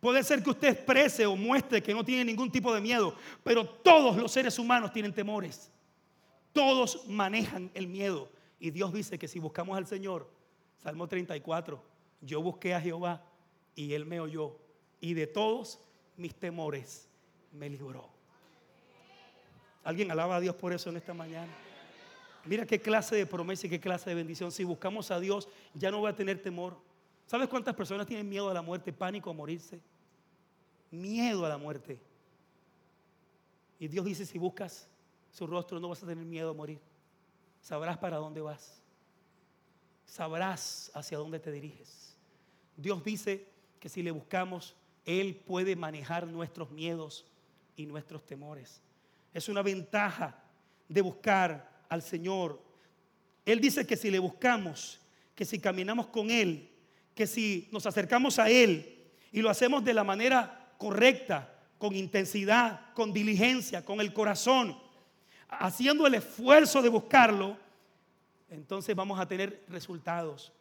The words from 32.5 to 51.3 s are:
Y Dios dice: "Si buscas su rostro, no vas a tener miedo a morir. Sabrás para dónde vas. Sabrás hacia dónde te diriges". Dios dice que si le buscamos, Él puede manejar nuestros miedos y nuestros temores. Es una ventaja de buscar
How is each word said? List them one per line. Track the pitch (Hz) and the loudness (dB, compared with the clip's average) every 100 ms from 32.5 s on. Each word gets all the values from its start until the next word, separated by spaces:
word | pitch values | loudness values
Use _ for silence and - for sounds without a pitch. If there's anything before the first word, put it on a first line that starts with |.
| _ _ _ _ _ _ _ _ _ _ _ _ _ | _ _ _ _ _ _ _ _ _ _ _ _ _
Y | 156 | -8
Dios | 170 | -6
dice: | 190 180 190 | -4 -6 -8
"Si | 175 | -6
buscas | 180 - 185 - - _ _ _ _ | -6 -6 -12 -14 -20 _ _ _ _
su | - 170 | -14 -8
rostro, | 175 175 175 | -6 -6 -10
no | 175 | -10
vas | 170 | -10
a | 175 | -10
tener | 165 165 | -12 -10
miedo | 165 160 | -8 -8
a | |
morir. | 151 151 151 _ _ _ _ _ _ _ _ | -8 -12 -16 _ _ _ _ _ _ _ _
Sabrás | - 151 165 170 | -10 -8 -6 -6
para | 185 160 | -6 -6
dónde | 156 151 | -8 -10
vas. | 151 147 - - _ _ _ _ _ _ _ _ _ _ _ _ _ | -12 -12 -18 -20 _ _ _ _ _ _ _ _ _ _ _ _ _
Sabrás | - 160 160 190 180 - - - | -12 -8 -4 -4 -4 -8 -12 -12
hacia | 147 139 151 | -14 -10 -10
dónde | 151 160 | -8 -10
te | 156 | -10
diriges". | 143 151 143 - - - _ _ _ _ _ _ - | -12 -14 -18 -20 -20 -20 _ _ _ _ _ _ -12
Dios | 151 196 | -6 -4
dice | 185 214 208 196 196 _ _ _ | -4 -6 -4 -6 -8 _ _ _
que | 165 | -14
si | - | -8
le | 170 | -6
buscamos, | 156 127 190 185 180 - - _ _ - | -6 -4 -4 -4 -8 -12 -20 _ _ -4
Él | 175 196 175 | -2 -2 -6
puede | - 180 185 180 | -6 -2 -2 -2
manejar | 160 151 139 170 170 | -6 -10 -6 -6 -6
nuestros | 165 165 - 156 | -8 -10 -10 -12
miedos | 151 165 170 156 - - _ _ _ _ - | -8 -6 -6 -8 -14 -20 _ _ _ _ -16
y | 151 | -12
nuestros | 147 147 151 - | -12 -14 -18 -16
temores. | 139 147 156 120 - _ _ _ _ _ | -16 -16 -18 -20 -20 _ _ _ _ _
Es | 170 - | -12 -4
una | 202 | -2
ventaja | 202 190 160 214 208 - 151 - _ _ _ _ _ | 0 -2 -2 0 0 -2 -8 -10 _ _ _ _ _
de | 165 | 0
buscar | 185 - - | 0 0 2